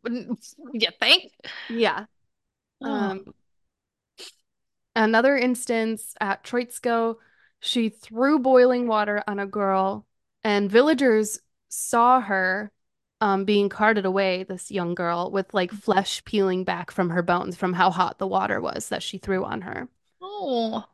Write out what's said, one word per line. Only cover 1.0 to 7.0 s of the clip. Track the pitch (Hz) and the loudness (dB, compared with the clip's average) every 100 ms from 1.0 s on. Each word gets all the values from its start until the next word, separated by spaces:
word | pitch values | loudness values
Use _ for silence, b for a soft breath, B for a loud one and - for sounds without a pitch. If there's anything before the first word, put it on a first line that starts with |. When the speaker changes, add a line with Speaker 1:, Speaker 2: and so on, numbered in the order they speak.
| 226 349 - _ - B B | 2 2 0 _ -18 B B
Speaker 2:
Yeah. | 233 214 160 214 _ _ _ _ _ _ _ | 0 0 0 -10 _ _ _ _ _ _ _
Speaker 1:
Oh. | 269 | -6
Speaker 2:
Um, | 214 196 190 196 - _ _ _ _ _ _ _ _ B _ _ _ _ _ _ 233 | -4 -4 -6 -12 -20 _ _ _ _ _ _ _ _ B _ _ _ _ _ _ 0
another | 220 226 254 277 | 4 4 4 2
instance | 247 247 - 226 220 220 - - | 0 -2 -2 -2 -2 -4 -10 -6
at | 208 190 | -4 -4
Troitsko, | - 240 240 - 247 233 | -4 -4 -4 -6 -2 0